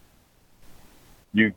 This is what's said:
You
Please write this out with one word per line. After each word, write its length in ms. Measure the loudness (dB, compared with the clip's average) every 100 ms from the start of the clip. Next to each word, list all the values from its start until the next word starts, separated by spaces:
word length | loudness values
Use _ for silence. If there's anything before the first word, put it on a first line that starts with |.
| -20 -20 _ _ _ -20 -20 -20 -20 -20 -20 -20 -6
You 200 | 0 0